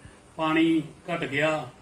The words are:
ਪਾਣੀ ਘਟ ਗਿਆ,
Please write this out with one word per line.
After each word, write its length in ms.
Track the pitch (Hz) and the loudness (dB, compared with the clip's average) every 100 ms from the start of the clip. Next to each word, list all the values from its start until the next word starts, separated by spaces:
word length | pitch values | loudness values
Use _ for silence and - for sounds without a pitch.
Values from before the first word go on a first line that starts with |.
| - - - - | -20 -20 -16 -4
ਪਾਣੀ 460 | 156 160 165 160 147 - - | 0 4 4 2 -2 -12 -8
ਘਟ 180 | 170 | -6
ਗਿਆ, 440 | 139 139 156 156 131 - | -4 0 0 0 -6 -16